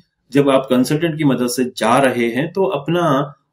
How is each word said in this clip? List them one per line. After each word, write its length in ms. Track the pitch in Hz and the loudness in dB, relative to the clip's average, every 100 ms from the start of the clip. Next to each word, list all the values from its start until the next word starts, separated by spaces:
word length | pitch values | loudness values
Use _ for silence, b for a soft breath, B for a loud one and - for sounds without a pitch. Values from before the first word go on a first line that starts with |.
| - _ _ | -16 _ _
जब 180 | 143 139 | 0 2
आप 180 | 131 - | 0 2
consultant 480 | 127 127 156 165 151 | 0 2 0 -2 0
की 60 | |
मदद 240 | 143 120 123 | 0 0 -2
से 240 | 131 123 - | -2 -4 -2
जा 200 | 110 131 | 2 4
रहे 300 | 131 120 117 | 2 0 -2
हैं 220 | 120 170 | -2 -4
तो 100 | 196 190 | -2 -2
अपना 280 | 143 147 175 165 135 147 - _ | -2 -4 -2 0 0 -2 -10 _